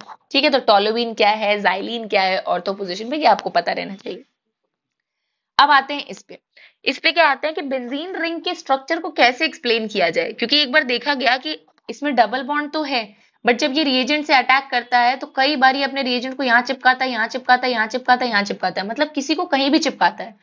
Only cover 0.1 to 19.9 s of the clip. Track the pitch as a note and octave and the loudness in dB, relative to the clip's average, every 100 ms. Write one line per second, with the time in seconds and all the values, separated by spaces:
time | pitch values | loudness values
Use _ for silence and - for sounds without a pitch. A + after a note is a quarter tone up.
0.1 | - _ C#4 D4 C4 B3+ G3+ G#3+ A3+ A#3 | -20 _ 0 2 4 6 4 4 0 -2
1.1 | A3 G#3 A3 G#3 G#3 G3 F#3+ G3+ A#3 A3 | 0 2 2 0 0 0 -2 -4 -8 -2
2.1 | G3+ F#3+ F#3+ - F3 F#3 G3 F#3+ F#3 A3+ | 0 0 0 -2 -4 -4 -6 -8 -8 -6
3.1 | D4+ C#4 G3 F#3+ - F3+ F#3 F3 G3 - | 0 4 2 2 -2 -2 -4 -8 -10 -12
4.1 | F#3+ C4+ _ _ _ _ _ _ _ _ | -14 -16 _ _ _ _ _ _ _ _
5.1 | _ _ _ _ - C#4+ C#4+ C4+ C#4+ - | _ _ _ _ 2 4 4 2 -6 -10
6.1 | F#3+ - - _ _ - _ - B3+ D#4+ | -16 -18 -20 _ _ -20 _ -6 -2 0
7.1 | D#4+ D#4 C4 D4+ D#4+ C#4+ C4 A#3+ C#4 F4+ | 2 2 2 -4 -6 -6 -6 -6 -8 -8
8.1 | F#4+ E4 E4 F4+ E4+ - C4+ - E4 E4+ | -6 -6 -4 -6 -6 -2 -2 -2 -4 -4
9.1 | - B3 B3+ D#4+ - A#3+ A3+ A3 G#3 E3 | 2 2 4 -2 -2 -2 -2 -2 0 0
10.1 | E3 D#3+ - G#3 - B3+ D#4 B3+ A#3+ D4 | 0 -4 -4 0 2 2 0 0 -2 -2
11.1 | C#4 B3 C4 D#4 D#4 _ _ - A3+ C#4+ | 0 0 0 -2 -10 _ _ -16 -8 0
12.1 | B3 G#3+ B3+ C4 D4 D4 D#4 C#4+ B3+ G#3 | 2 2 0 -4 -4 -4 -6 -4 -4 -6
13.1 | _ _ _ A#3 A#3+ D4+ C4+ C#4+ B3+ B3 | _ _ _ 0 2 0 0 0 0 0
14.1 | D4+ D4 C4+ A#3+ C4+ C4+ B3 A#3 A#3+ A#3+ | -2 2 2 4 0 0 -4 0 2 2
15.1 | C4 D4 - C4+ D4 C4 C4+ C4+ C4+ B3+ | 0 -4 0 0 4 4 4 0 -2 -2
16.1 | B3 C4 C4 B3+ A#3 A#3+ C4 B3+ B3+ C4 | -2 -4 -4 2 2 2 0 2 2 0
17.1 | A#3 A3 B3+ B3+ B3 B3+ A#3 A3 B3+ B3+ | -2 -4 -4 2 2 2 -2 -2 -2 0
18.1 | B3 B3 G#3 G3+ G3 F#3 F3+ G3 A3+ D4+ | 2 2 0 -2 -4 -4 -4 -6 -4 -4
19.1 | D4 C#4 D#4 F4 C4+ D4+ D#4 D4 | -2 -2 -2 0 0 2 2 0